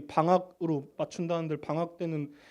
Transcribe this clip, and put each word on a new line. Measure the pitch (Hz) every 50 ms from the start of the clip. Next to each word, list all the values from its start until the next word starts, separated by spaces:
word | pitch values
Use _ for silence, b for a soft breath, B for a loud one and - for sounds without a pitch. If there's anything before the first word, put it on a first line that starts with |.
| 147 -
방학으로 | - 165 156 170 185 180 180 - - - 175 165 156 139 135 - _ -
맞춘다는들, | 151 - - - 170 165 170 165 165 156 151 147
방학 | - - 151 165 170 170 - -
때는 | 175 165 160 151 143 143 b b b b